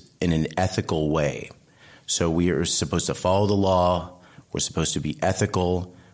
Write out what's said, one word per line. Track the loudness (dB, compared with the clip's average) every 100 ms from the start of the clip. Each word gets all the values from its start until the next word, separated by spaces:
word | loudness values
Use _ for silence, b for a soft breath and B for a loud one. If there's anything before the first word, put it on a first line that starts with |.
| -8 -4
in | 0
an | 0 0 0
ethical | -2 -2 -2 -2 0
way. | 2 0 -2 -10 -18 _ B B B B
So | -2 0
we | 2 2
are | 2
supposed | 0 0 0 -2 -2
to |
follow | -2 0 2 2
the |
law. | 2 4 4 4 2 -4 -14 B B B
We're | -6
supposed | -4 -2 -2
to | -2
be | -4 -2
ethical. | -2 0 0 0 0 0 -4 B B